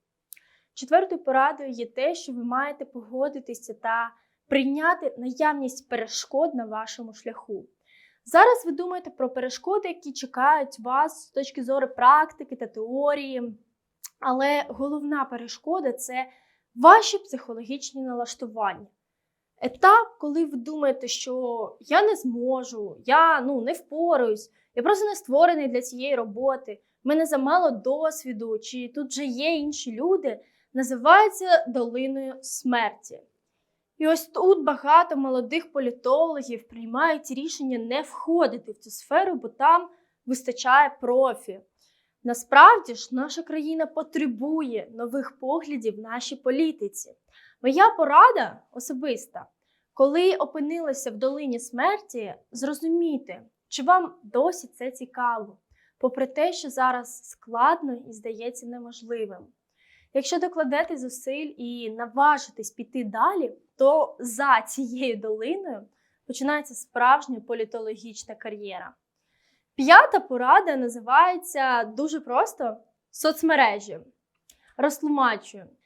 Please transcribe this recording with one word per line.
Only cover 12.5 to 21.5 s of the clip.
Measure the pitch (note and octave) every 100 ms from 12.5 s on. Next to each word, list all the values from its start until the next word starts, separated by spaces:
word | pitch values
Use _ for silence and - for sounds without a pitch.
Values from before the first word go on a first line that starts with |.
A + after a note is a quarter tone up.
| B3+
та | A3+
теорії, | - A3+ B3+ C#4+ D4 C#4 B3+ A#3+ G#3+ _ _ _ _ - -
але | C4 B3+ C#4 C#4 B3+
головна | B3 C#4 D4+ D4 D4
перешкода – | C4+ A#3+ A#3 - - F4+ C#4+
це | A#3+ - B3+ B3+ _ _ _ _
ваші | A#3 C#4+ G#4+ G#4+ G4+
психологічні | - C4 - A3+ A3+ C#4 - C4
налаштування. | C4 A#3+ A#3+ - A#3+ A3 G3+ F3+ G3 _ _ _ _ _ _ _
Етап, | B3+ - F#4+ A4 A4+ -
коли | D4 D4
ви | D#4+ C#4
думаєте, | A#3 D#4 C#4+ C4 B3
що | - - B3+ B3+